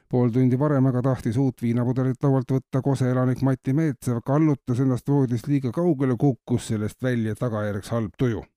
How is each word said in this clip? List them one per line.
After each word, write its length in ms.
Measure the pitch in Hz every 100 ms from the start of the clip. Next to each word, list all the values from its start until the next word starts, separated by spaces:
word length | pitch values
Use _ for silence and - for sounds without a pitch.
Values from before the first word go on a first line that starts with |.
| -
Pool 240 | 127 123
tundi 240 | 123 127 127
varem 300 | 151 139 135
aga 140 | 123
tahtis 320 | 135 127 120 113
uut 240 | 135 -
viinapudelit 640 | 117 120 120 127 131 120
laualt 320 | 139 135 123 131
võtta 240 | - 135
Kose 320 | 139 131 127
elanik 320 | 127 127 127
Mati 320 | 135 131 135 139
Meetsev, 460 | 160 120 - 117
kallutas 560 | - 147 156 139 - 120
ennast 280 | 135 120 -
voodist 440 | 143 123 120 143
liiga 160 | 143 131
kaugele, 480 | 170 175 135 135 117
kukkus 560 | 143 113 - 120 -
sellest 320 | 107 104 -
välja, 320 | 127 120 110 104
tagajärjeks 560 | 123 107 104 101 -
halb 240 | 117 104 -
tuju. 240 | 127 95 -